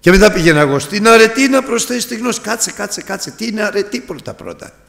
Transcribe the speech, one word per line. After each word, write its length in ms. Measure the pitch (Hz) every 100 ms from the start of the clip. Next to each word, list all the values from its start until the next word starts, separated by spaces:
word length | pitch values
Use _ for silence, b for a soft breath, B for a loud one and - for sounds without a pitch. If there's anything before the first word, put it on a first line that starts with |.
Και 100 | -
μετά 220 | 190 208
πήγαινα 280 | 180 165 151
εγώ, 180 | 147 139
«Στην 300 | 135 208 214
αρετή 400 | 226 220 226 269
να 140 | 269
προσθέσεις 440 | 254 233 226 247 -
τη 100 | 226
γνώση». 240 | 247 214
Κάτσε, 300 | - 233 -
κάτσε, 300 | - 202 -
κάτσε. 300 | - 190 -
Τι 160 | - 226
είναι 160 | 220
αρετή 380 | 208 196 202 247
πρώτα-πρώτα; 720 | 254 151 - - - 85 - _